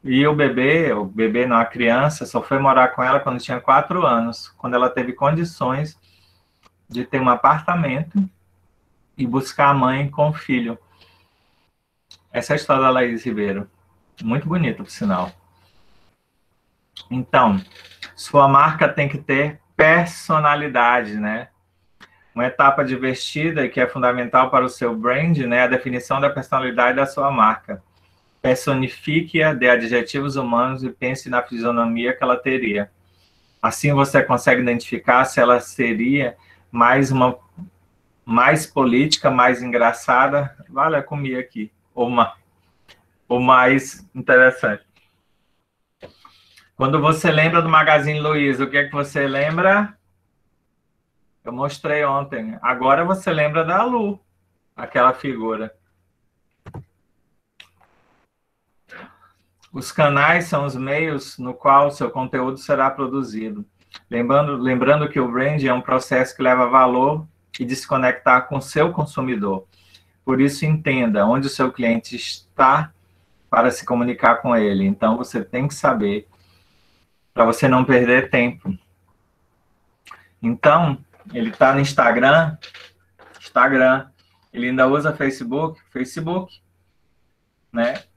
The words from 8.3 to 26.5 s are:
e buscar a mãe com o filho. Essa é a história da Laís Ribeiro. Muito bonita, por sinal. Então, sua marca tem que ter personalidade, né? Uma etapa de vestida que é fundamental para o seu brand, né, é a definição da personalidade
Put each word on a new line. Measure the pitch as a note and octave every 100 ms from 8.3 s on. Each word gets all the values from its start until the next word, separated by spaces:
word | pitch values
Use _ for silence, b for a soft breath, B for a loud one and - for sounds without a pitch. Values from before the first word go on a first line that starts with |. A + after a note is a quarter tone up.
| _ _ _ _ _ _ _ _ -
e | B2
buscar | C3 C3 - C#3+
a |
mãe | C#3+ B2+ C3+ C#3+
com | - D3+
o |
filho. | D3+ - B2+ A#2 A2+ _ b b b b b _ _ _ _ _ _ _ - _
Essa | B2 -
é |
a | -
história | - C3+
da | C3
Laís | B2+ B2 A#2
Ribeiro. | B2 G#2+ G2+ G2 G#2+ _ _ _ _ _
Muito | A2+ C3 D3+
bonita, | F3+ C#3 -
por | G2
sinal. | - G#2+ F#2 F2+ - _ _ _ _ _ _ _ _ _ _ _ _ _ _ _ - -
Então, | B2+ B2 C#3+ A#2+ G2 F#2+ B B B B
sua | - - C#3+ C3+
marca | C3+ D#3 D#3 D3+
tem | - C#3+
que | C#3+
ter | - C#3 D3 D3+ _ -
personalidade, | D#3+ E3+ E3+ - - D#3 D3 D3 D3 B2 A#2+ B2 G#2+ G#2+
né? | G#2 A2 B2+ _ _ _ _ _ b b b A#2
Uma | B2+
etapa | - C#3 C#3
de | C3+
vestida | C3 C3 B2+ - D#3 D#3+ D#3 B2
que | -
é | B2
fundamental | C#3 B2 B2 A#2+ B2+ C3
para | C3+
o | B2+
seu | - A#2+
brand, | A2+ A#2 C3+ E3 D#3
né, | B2 A#2+
é |
a | B2
definição | B2+ C3 B2 - C#3
da | C#3+
personalidade | C#3+ B2+